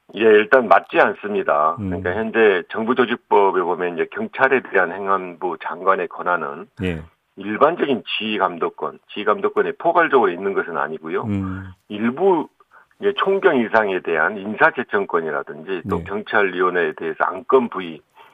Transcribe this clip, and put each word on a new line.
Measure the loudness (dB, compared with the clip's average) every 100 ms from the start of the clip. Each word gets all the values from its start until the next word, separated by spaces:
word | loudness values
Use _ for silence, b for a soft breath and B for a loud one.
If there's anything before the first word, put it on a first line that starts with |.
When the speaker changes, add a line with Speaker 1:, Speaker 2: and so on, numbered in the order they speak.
| _ 2
Speaker 1:
예, |
일단 | 6 6 6 4 6
맞지 | 4 4 2
않습니다. | 2 0 -4 -2 0 2 2 0
Speaker 2:
음. | -4
Speaker 1:
그러니까 | -4 -4 -4
현재 | -2 4 4 4 0
정부조직법에 | -4 0 2 0 -2 0 4 4 2
보면 | 0 -2 -2 -2
이제 | -4
경찰에 | -6 -8 0 2 2 0
대한 | 0 0
행안부 | -2 -2 -2 -4 -8 -8 -6
장관의 | -8 -6 -2 -2 -2
권한은 | -6 -4 -2 -4 -10 -14 -6
Speaker 2:
예. | -4 -4 -10 _ _ -14
Speaker 1:
일반적인 | -8 0 2 2 -2 -4 -4 -8
지휘감독권, | -4 -2 -2 -2 -6 -6 -10 -10 _
지휘감독권이 | -6 -2 -2 -2 -2 -2 -2
포괄적으로 | 0 2 4 4 2
있는 | 0 -4 -4
것은 | -4 -4
아니고요. | -6 -6 -8 -6 -4
Speaker 2:
음. | -4 -4 -8 -12 -18 -12
Speaker 1:
일부 | -6 -4 0 2 2 -2 _ _ b b -4
이제 | -2 0
총경 | 0 2 2 2
이상에 | 2 2 2 0
대한 | -2 0 0 -2
인사제청권이라든지 | -6 2 2 2 -2 -2 0 -2 -2 -4 -6 -12 -8 -8 -4
또 | -4
Speaker 2:
네. | -4
Speaker 1:
경찰위원회에 | -8 -2 0 2 2 0 2 -2
대해서 | -2 -6 -2 -2
안건 | -2 2 2 2
부의, | -4 -10 -12 _ b b